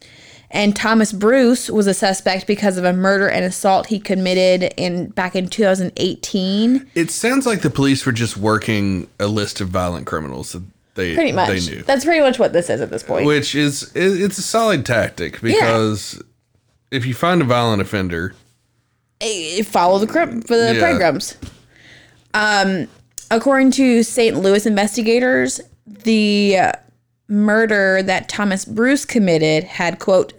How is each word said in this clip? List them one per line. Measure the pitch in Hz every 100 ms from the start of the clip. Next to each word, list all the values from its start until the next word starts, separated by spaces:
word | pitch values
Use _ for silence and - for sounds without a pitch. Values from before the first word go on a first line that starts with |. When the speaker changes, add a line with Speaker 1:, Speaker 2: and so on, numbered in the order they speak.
| - - - - _
Speaker 1:
And | 190 208 202
Thomas | 214 226 214
Bruce | 185 208 269 240 247 -
was | 214 196
a |
suspect | 185 196 190 196 185 -
because | 208 208 185
of | 180
a |
murder | 185 190 196 196
and | 185
assault | 185 - 202 190 -
he | 208
committed | - 190 185 185 185 185 180 -
in, | 180 175 165
back | - 180 185
in | 180
two | -
thousand | 202 190 180 -
eighteen. | 180 - - 202 185 202 226 269 - 170
Speaker 2:
It | 165
sounds | - 226 269 240
like | 202
the | 151
police | - 139 135 135
were |
just | 113 113 101
working | 107 107 117 107 98 92 - -
a | 101
list | 107 101 -
of | 95
violent | 92 90 82 -
criminals | 82 73 64 -
that | 90 92 _ _
they, | - 90 82
Speaker 1:
Pretty | 302
much. | 185 110
Speaker 2:
they | 92
knew. | 85 -
Speaker 1:
That's | - 269 285
pretty | 330
much | 269 262
what | 202
this | 170 175
is | 113
at | 113
this | -
point. | - 85 147
Speaker 2:
Which | 147 -
is, | 143 147 135 - -
it, | 185 185
it's | 196 196
a |
solid | - 220 226 165 120
tactic | 113 101 - 82
Speaker 1:
Yeah. | -
Speaker 2:
because | 113 440 113 113 110 107 - - - _ _ _ _ _ _
if | 135 127
you |
find | 120 170 180
a | 127
violent | 120 117 104
offender, | 98 104 92 82 90 - _ _ _ _ _ _ _ _
Speaker 1:
Eh, | 226 196 160 180
follow | 214 196 175 196
the | 220
crim-, | - 226 233
for | - 233
the | 226
Speaker 2:
Yeah. | 226
Speaker 1:
breadcrumbs. | - - 170 143 - - - - _ _ - - _ _ _
Um, | 214 214 208 196 190 - - _ - -
according | 226 269 269 269
to | 262 262 233
Saint | 226 - 226 147
Louis | 196 202 220
investigators, | 202 208 - 220 240 254 262 262 254 - _ -
the, | 208 220 220 208 208 202 190
uh, | 120 - _ _ _ _ -
murder | 208 208 214 226 208 190 190
that | 190 180 -
Thomas | - 208 190 -
Bruce | 220 247 285
committed | - 233 190 165 156 156
had, | 180 - 175 190
quote, | - 185 -